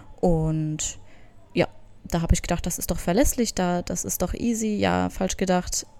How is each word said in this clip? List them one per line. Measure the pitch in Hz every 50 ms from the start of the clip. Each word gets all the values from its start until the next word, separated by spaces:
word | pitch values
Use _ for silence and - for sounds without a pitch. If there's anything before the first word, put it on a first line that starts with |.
| - - - -
Und | - 185 170 160 156 160 156 156 156 156 156 151 - - - - - - - - - - - - - - -
ja, | 180 - - - - - - - - -
da | - - 170
hab | 165 - 180
ich | -
gedacht, | - - 175 165 -
das | 180 - -
ist | - -
doch | 180 -
verlässlich | - - 175 220 294 - - - 233 - -
da, | - 185 175 175 175
das | 175 - 175 175 -
ist | 196 - -
doch | 185 175 -
easy. | - - 233 226 220 220 214 208
Ja, | 202 196 185 180 180 180 180
falsch | - - 190 185 - -
gedacht, | 190 185 185 180 180 - - - - - - -